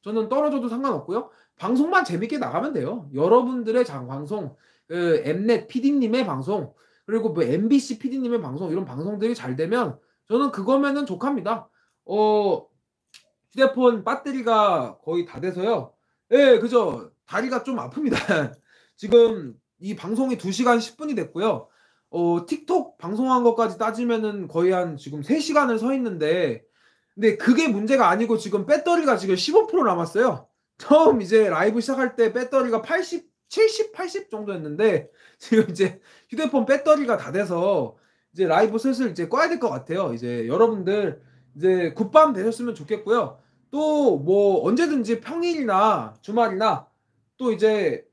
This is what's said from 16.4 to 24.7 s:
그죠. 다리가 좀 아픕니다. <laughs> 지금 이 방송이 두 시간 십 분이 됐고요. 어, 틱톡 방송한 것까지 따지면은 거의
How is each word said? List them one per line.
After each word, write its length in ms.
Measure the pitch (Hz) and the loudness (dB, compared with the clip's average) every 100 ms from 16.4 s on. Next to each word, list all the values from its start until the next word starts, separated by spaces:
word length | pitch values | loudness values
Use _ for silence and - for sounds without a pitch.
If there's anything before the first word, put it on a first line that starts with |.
| 277 240 | 8 6
그죠. 520 | 226 240 190 120 - _ _ | 4 2 2 -4 -14 _ _
다리가 380 | 196 254 247 | -6 -4 -4
좀 140 | - 247 | -6 -8
아픕니다. 760 | 127 269 285 - - 170 131 - | -8 -4 -2 -2 0 0 0 -8
<laughs> 380 | _ _ _ _ | _ _ _ _
지금 600 | 202 240 233 214 139 113 _ _ | 4 6 6 2 -10 -16 _ _
이 160 | 190 214 | -12 -10
방송이 420 | 175 220 269 240 | -6 -2 -2 -2
두 140 | 185 | -6
시간 280 | 196 247 240 | -2 2 2
십 180 | 226 _ | 0 _
분이 180 | 302 233 | -8 -6
됐고요. 520 | 151 170 214 143 - _ _ _ _ | -6 -4 -2 -2 -6 _ _ _ _
어, 360 | 170 170 170 170 | -2 0 0 -2
틱톡 520 | 311 - 349 - _ | -8 -2 -2 -2 _
방송한 460 | 170 214 262 254 | -8 -4 2 4
것까지 340 | 240 226 226 - | 2 2 -2 0
따지면은 680 | 226 220 240 226 214 202 170 | -4 -2 -2 -2 -2 -6 -6
거의 240 | 165 180 | 0 0